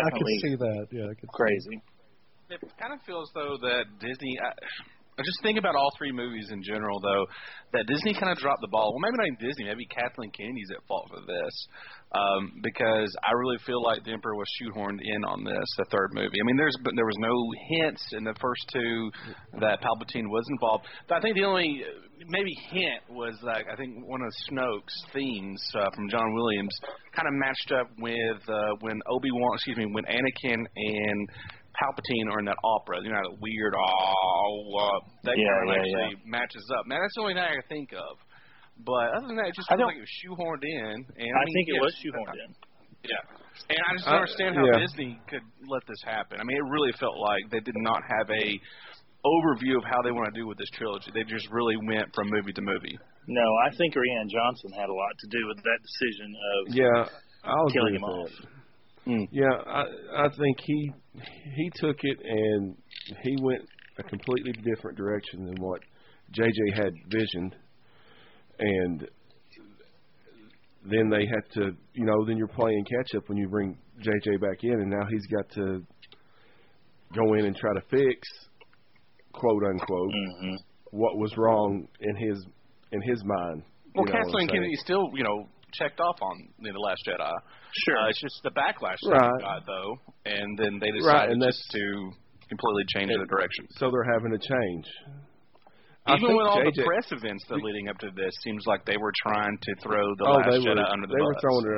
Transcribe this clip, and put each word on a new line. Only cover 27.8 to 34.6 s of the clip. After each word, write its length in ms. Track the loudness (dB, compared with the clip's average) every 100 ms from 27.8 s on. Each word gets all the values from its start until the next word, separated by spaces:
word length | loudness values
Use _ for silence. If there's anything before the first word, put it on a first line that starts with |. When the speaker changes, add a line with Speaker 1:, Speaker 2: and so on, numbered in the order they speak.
| 0 -6
Speaker 3:
with, 500 | -4 0 0 -2 -2
uh, 220 | -2 0 -2
when 200 | -4 -6 -2
Obi-Wan, 440 | -2 0 2 0
excuse 240 | 0 -4 -2
me, 80 | -2
when 180 | -2
Anakin 580 | -2 0 0 -2 -2 -2 -4 -4
and 520 | -4 -2 0 -2 -4 -10 -16 -16 -14 -4
Palpatine 560 | -2 -2 -2 -2 0
are 60 | -2
in 60 | 0
that 100 | 0
opera, 340 | 2 2 0 -6
you 80 | -2
know, 80 | -2
that 160 | -4 -6
weird, 340 | -6 -2 0 2
"Oh," 1000 | 4 4 4 4 4 4 2 0